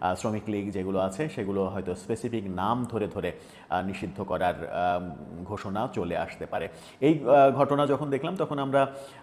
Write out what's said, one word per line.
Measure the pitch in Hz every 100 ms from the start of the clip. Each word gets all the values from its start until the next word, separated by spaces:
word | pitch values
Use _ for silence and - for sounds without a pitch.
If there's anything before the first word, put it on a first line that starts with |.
আহ, | 90 92
শ্রমিক | 117 107 107
লীগ | 104 101
যেগুলো | 98 92 98
আছে, | 95 185 156
সেগুলো | 131 98 98 95
হয়তো | 98 90 92
স্পেসিফিক | - 113 120 113 98
নাম | 90 98 123 123
ধরে | 110 101
ধরে, | 98 87 - - - -
আহ, | 90 95
নিষিদ্ধ | 95 98 -
করার, | 95 90 90
আহ, | 87 82 - 90 90 90 - - 85
ঘোষণা | 90 101 104 101 127
চলে | 113 87 82
আসতে | 82 - 78
পারে। | - 82 - - -
এই, | 139 160
আহ, | 123 143 139
ঘটনা | 131 139 143 143
যখন | 139 147
দেখলাম, | 139 165 180
তখন | 156 147
আমরা, | 139 139 135 - - -